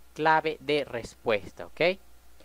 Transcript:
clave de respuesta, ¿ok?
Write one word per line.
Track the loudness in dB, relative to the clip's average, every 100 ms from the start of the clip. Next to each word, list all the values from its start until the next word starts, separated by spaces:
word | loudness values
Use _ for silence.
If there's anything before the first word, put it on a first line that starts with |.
| -14
clave | 0 4 4 2 -4
de | -2 -2 -2
respuesta, | -8 -10 -6 0 0 -2 -14 -10
¿ok? | 0 0 0 -10 -20 -20 -20